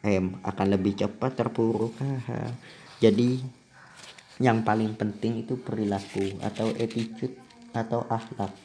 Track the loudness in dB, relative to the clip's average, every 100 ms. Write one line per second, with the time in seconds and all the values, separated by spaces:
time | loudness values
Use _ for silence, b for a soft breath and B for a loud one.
0 | 4 2 2 -2 -6 0 2 4 2 2
1 | -2 0 -2 0 -2 2 0 2 -2 -2
2 | -4 -4 -6 -6 -6 -8 B B B B
3 | 6 8 4 2 -4 -12 _ B B B
4 | B B B 0 2 4 2 2 2 0
5 | -4 -2 -2 -2 -4 -6 -4 -2 0 0
6 | -2 -2 -2 -2 -6 -2 -2 0 -2 -2
7 | -6 -6 -8 -8 -20 -20 -8 -6 -2 -2
8 | 0 -4 -4 -6 -6 -6